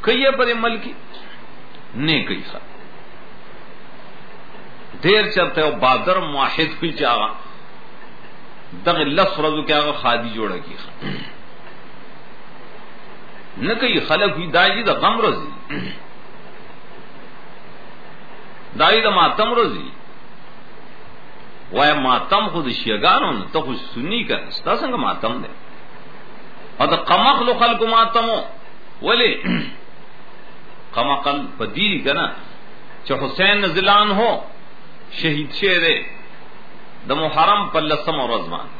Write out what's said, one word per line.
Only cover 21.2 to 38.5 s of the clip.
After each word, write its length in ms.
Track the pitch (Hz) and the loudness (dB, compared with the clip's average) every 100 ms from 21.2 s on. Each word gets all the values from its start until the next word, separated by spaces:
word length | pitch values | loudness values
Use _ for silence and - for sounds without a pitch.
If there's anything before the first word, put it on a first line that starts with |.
| - - - - - | -8 -8 -6 -8 -4
وای 220 | 92 147 | 4 6
ماتم 560 | 147 131 123 - 196 208 | 6 4 4 4 2 2
خو 120 | 170 | -2
د 80 | 139 | -2
شیعهګانو 640 | 110 113 104 175 226 226 | -2 0 2 4 4 2
نه، 140 | 120 92 | -2 0
ته 80 | 160 | -2
خو 120 | 131 | -2
سني 500 | 117 - 120 143 233 | -4 -6 -4 -2 -2
که، 160 | - 107 - | 0 -2 -2
ستا 280 | - - 226 | -4 0 0
څنګه 180 | 277 247 | 0 0
ماتم 460 | 220 165 113 123 | 0 0 -2 -2
دی؟ 60 | - - - - - - - - - - - - - - | -6 -8 -8 -8 -8 -8 -8 -8 -8 -8 -8 -8 -8 0
او 100 | 147 | 2
د 80 | - | 2
قمقلو 580 | - 180 262 - 240 | 4 6 6 6 4
خلکو 340 | 233 240 226 220 | 4 4 4 4
ماتم 420 | 226 226 233 233 | 6 6 4 2
و. 140 | 220 - - - - - - | 0 -2 -8 -8 -8 -8 -4
ولې؟ 600 | 165 240 233 - 180 175 - - - - - - | 2 4 4 2 0 0 -2 -6 -8 -8 -8 -8
<clears throat> 800 | - - - - - - - 113 | -8 -8 -8 -8 -8 -8 -4 0
قمقل 500 | 135 139 139 143 120 - | 2 2 2 0 -2 -4
په 80 | 110 | -4
دې 380 | 117 208 165 | 2 2 2
که 100 | 117 | 2
نه 180 | 151 156 - - - - - - - - | 2 0 -2 -8 -8 -8 -8 -8 -8 -2
چې 80 | |
حسین 500 | 131 135 175 190 208 | 0 0 4 4 6
رضی 160 | 196 165 | 4 4
الله 120 | 190 | 6
عنه 500 | 202 208 196 226 165 - - - - - - - | 6 6 4 4 2 -2 -8 -8 -8 -8 -8 -8
شهید 420 | - 160 147 147 | -2 0 0 -2
شوی 260 | - 196 175 | 0 2 4
دی 260 | 165 139 - - - - - - - - - - - | 4 2 0 -8 -8 -8 -8 -8 -8 -8 -8 -8 -2
د 40 | |
محرم 580 | 143 160 156 175 208 196 | 0 2 4 6 6 4
په 100 | 160 | 2
لسمه 460 | 151 151 - 156 120 | 2 0 0 0 2
ورځ 240 | 113 | 0
باندې. 260 | 85 | -2